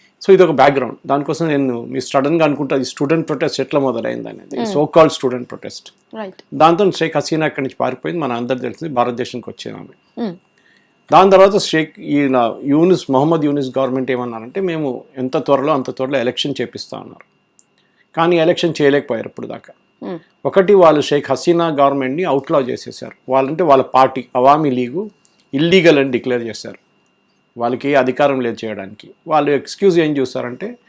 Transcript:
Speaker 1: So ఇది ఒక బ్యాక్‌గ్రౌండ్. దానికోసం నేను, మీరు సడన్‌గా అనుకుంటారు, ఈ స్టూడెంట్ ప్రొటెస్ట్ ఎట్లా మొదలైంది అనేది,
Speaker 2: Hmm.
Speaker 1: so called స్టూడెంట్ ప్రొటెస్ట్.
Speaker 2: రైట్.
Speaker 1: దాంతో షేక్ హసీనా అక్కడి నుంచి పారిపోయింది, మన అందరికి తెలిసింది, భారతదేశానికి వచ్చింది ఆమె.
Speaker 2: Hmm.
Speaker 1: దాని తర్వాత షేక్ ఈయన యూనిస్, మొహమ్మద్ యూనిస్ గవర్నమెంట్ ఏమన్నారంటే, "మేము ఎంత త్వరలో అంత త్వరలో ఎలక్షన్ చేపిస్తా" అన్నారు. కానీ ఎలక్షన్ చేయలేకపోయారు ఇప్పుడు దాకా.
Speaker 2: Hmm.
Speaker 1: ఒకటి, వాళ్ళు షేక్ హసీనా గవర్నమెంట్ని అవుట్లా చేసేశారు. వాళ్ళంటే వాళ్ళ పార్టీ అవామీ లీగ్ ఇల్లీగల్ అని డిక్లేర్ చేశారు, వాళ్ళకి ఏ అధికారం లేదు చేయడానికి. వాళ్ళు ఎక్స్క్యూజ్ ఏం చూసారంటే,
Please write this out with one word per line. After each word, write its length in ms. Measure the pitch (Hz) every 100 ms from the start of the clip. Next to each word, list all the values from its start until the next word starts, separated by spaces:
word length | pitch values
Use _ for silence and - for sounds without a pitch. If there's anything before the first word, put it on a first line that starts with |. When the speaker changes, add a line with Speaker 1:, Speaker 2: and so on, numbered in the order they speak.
| _ _
Speaker 1:
So 100 | -
ఇది 100 | 180
ఒక 80 | 170
బ్యాక్‌గ్రౌండ్. 460 | 135 143 135 117 - -
దానికోసం 400 | 143 147 151 165
నేను, 340 | 143 135 117
మీరు 220 | 123 131 -
సడన్‌గా 400 | 139 143 165 151
అనుకుంటారు, 360 | 143 143 139
ఈ 20 |
స్టూడెంట్ 440 | 123 - 147 165 160
ప్రొటెస్ట్ 340 | 139 156 -
ఎట్లా 180 | 131 147
మొదలైంది 500 | 135 117 117 120 110
అనేది, 280 | 104 90 247
Speaker 2:
Hmm. 140 | 226
Speaker 1:
so 80 | 180
called 300 | 143 165 156
స్టూడెంట్ 380 | - 127 123 120
ప్రొటెస్ట్. 440 | 104 107 - - _ _ 220
Speaker 2:
రైట్. 180 | 196 - _
Speaker 1:
దాంతో 380 | 139 156 170 196
షేక్ 260 | - 165 147
హసీనా 280 | - 156 151
అక్కడి 180 | -
నుంచి 120 | 135 -
పారిపోయింది, 420 | 123 127 156 170
మన 100 | 135
అందరికి 300 | 120 123 131
తెలిసింది, 320 | 120 - 160
భారతదేశానికి 560 | 123 127 120 117 123 110
వచ్చింది 300 | - 113 107
ఆమె. 440 | - _ _ -
Speaker 2:
Hmm. 120 | 220 170 _ _ _ _ _ _ -
Speaker 1:
దాని 180 | 151 190
తర్వాత 260 | 190 196 202
షేక్ 380 | - 160 156 -
ఈయన 540 | 156 143 139 127 117 -
యూనిస్, 480 | 139 147 180 170 -
మొహమ్మద్ 340 | 131 151 165 147
యూనిస్ 240 | 143 131 135
గవర్నమెంట్ 340 | 131 131 127
ఏమన్నారంటే, 500 | 123 120 113 117 190
"మేము 420 | 190 160 143 120 - 135
ఎంత 200 | 131 156
త్వరలో 360 | 147 139 143
అంత 160 | 143 131
త్వరలో 300 | - 131 139
ఎలక్షన్ 340 | 120 120 147 131
చేపిస్తా" 360 | 117 - - 107
అన్నారు. 280 | - - _ _ _ _ _ _ _ _ _ 160
కానీ 200 | 170 170
ఎలక్షన్ 360 | 165 170 170 -
చేయలేకపోయారు 460 | 143 143 135 113 110
ఇప్పుడు 200 | - 120
దాకా. 260 | 117 - _ _ _ 202
Speaker 2:
Hmm. 120 | 170 - _ 135
Speaker 1:
ఒకటి, 280 | 196 185
వాళ్ళు 280 | 196 165 151
షేక్ 300 | 135 147 131
హసీనా 360 | 160 - 170 165
గవర్నమెంట్ని 560 | 143 139 139 131 151
అవుట్లా 360 | 180 139 139 151
చేసేశారు. 720 | 123 120 - - - - -
వాళ్ళంటే 320 | 131 135 160
వాళ్ళ 200 | 170 131
పార్టీ 420 | 127 131 131 131 - 127
అవామీ 360 | 131 151 147
లీగ్ 380 | 123 123 160 214 - _ _ _
ఇల్లీగల్ 460 | 135 170 190 165 143
అని 120 | 135
డిక్లేర్ 300 | 120 127 123
చేశారు, 380 | 113 107 113 98 _ _ _ _ _ _ _ 117
వాళ్ళకి 320 | 120 123 143
ఏ 40 |
అధికారం 480 | 139 127 127 143 131
లేదు 240 | 117 107 110
చేయడానికి. 440 | 101 95 104 - _ 160
వాళ్ళు 240 | 151 147
ఎక్స్క్యూజ్ 480 | 139 - - 196 170
ఏం 180 | 156 139
చూసారంటే, 600 | 131 131 120 123 208 240